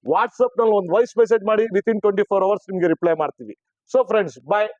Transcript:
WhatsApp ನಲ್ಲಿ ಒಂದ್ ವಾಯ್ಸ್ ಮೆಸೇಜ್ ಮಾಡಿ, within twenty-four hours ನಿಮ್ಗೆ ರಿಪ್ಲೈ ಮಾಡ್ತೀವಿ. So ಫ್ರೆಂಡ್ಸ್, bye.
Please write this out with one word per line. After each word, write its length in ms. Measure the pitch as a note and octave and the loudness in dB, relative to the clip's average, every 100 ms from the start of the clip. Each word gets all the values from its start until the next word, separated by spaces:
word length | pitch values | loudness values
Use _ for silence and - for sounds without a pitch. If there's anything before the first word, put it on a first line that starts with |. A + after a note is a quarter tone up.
| A#2+ | 0
WhatsApp 420 | E3+ A3+ - B3 - | 0 0 -2 -2 2
ನಲ್ಲಿ 140 | A3+ G#3 | 2 2
ಒಂದ್ 120 | F3+ | 2
ವಾಯ್ಸ್ 200 | G3 - A3 | 0 0 0
ಮೆಸೇಜ್ 240 | A3+ A3+ G3 | 2 2 2
ಮಾಡಿ, 160 | G#3+ A3 F#3+ | 0 0 -2
within 220 | A3 A3 G#3 | 0 0 0
twenty-four 340 | G3 G3+ G3 F#3+ | 0 0 0 0
hours 160 | G3+ - | -2 -4
ನಿಮ್ಗೆ 180 | F#3 E3+ | -2 0
ರಿಪ್ಲೈ 200 | E3 F3 D#3+ | 0 0 0
ಮಾಡ್ತೀವಿ. 320 | D3 _ A2 - _ _ _ | -4 _ -20 -20 _ _ _
So 80 | C4 - | -2 0
ಫ್ರೆಂಡ್ಸ್, 260 | A3 F3 B2+ B2+ | 0 -2 -8 -4
bye. 160 | G#3 G#3+ | -2 -2